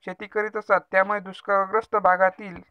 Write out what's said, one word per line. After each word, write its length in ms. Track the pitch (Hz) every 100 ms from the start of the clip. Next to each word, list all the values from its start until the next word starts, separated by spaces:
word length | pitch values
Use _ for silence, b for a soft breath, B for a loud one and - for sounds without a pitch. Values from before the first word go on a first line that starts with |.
| -
शेती 200 | 185 208
करीत 300 | 214 208 214
असतात. 240 | 208 190
त्यामुळे 380 | - 190 196 208
दुष्काळग्रस्त 760 | 190 185 - 196 190 214 220 214
भागातील 640 | 185 180 190 185 208 175 -